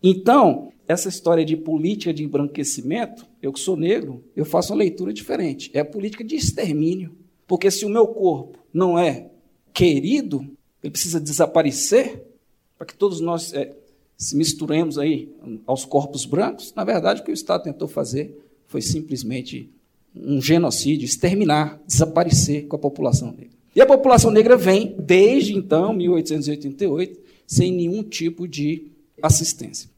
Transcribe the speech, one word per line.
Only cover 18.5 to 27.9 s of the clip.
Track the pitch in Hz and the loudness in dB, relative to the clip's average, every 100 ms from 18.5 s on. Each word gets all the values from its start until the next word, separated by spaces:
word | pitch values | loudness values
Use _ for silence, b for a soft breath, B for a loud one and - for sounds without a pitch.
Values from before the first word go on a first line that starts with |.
| B _ | B _
foi | 147 | -8
simplesmente | - 160 156 131 107 127 127 - - _ _ _ _ | -4 -6 -6 -8 -8 -8 -10 -14 -16 _ _ _ _
um | - - 139 | -16 -4 -2
genocídio, | 135 165 143 - 135 156 | 2 2 2 -2 -2 -2
exterminar, | 123 - 180 196 196 151 151 - - | -4 -2 0 2 2 2 0 -6 -4
desaparecer | 135 160 175 175 - - 147 147 | 2 2 2 2 2 2 -2 -4
com | - | -4
a | |
população | 147 139 135 135 120 | -4 -2 0 0 -2
negra. | - - _ _ | -14 -20 _ _
E | - | 6
a | 269 | 8
população | 269 269 247 233 | 8 8 6 6
negra | 214 220 247 | 6 8 6
vem, | 185 190 220 - | 6 2 2 -8
desde | 151 185 202 269 202 | 4 6 8 6 0
então, | 202 - 151 196 | -4 0 0 2
mil | 214 175 | 0 0
oitocentos | 175 156 156 143 | 0 0 -4 -4
e | |
oitenta | 147 143 139 | -6 -8 -6
e | 196 | -4
oito, | 147 190 - b b b | -2 -6 -10 b b b
sem | - 180 | 0 2
nenhum | 180 170 | 0 -2